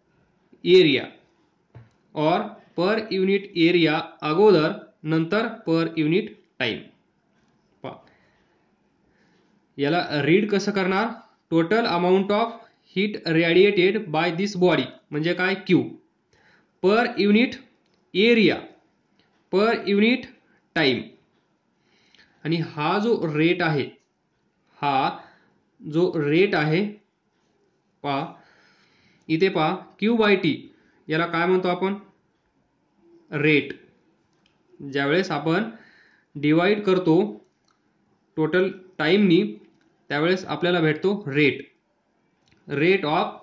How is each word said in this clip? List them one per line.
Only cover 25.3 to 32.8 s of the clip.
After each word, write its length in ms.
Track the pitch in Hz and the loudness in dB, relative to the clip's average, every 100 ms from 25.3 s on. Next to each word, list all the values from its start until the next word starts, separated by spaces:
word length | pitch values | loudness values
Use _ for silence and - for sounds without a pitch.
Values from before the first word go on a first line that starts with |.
| _ _ _ _ _ 160 | _ _ _ _ _ -6
जो 180 | 151 180 170 | -2 -2 -2
रेट 380 | 147 160 202 | 0 2 2
आहे, 280 | 175 156 165 208 - _ _ _ _ _ _ _ _ _ _ | 0 0 0 -2 -8 _ _ _ _ _ _ _ _ _ _
पहा, 300 | 143 139 165 - _ _ _ _ _ _ _ _ - | -6 -6 -8 -14 _ _ _ _ _ _ _ _ -6
इथे 200 | 160 190 | 0 0
पहा, 280 | - 170 185 - _ | 0 -2 -4 -10 _
Q 140 | 208 233 | -2 2
by 160 | 208 196 | 2 2
T, 100 | 160 - - _ _ _ - | 2 -4 -10 _ _ _ -6
याला 180 | 156 170 | -4 -2
काय 200 | 165 175 | -2 0
म्हणतो 220 | 185 180 | 0 0
आपण? 260 | 175 190 202 - _ _ _ _ _ _ _ | -2 -4 -6 -12 _ _ _ _ _ _ _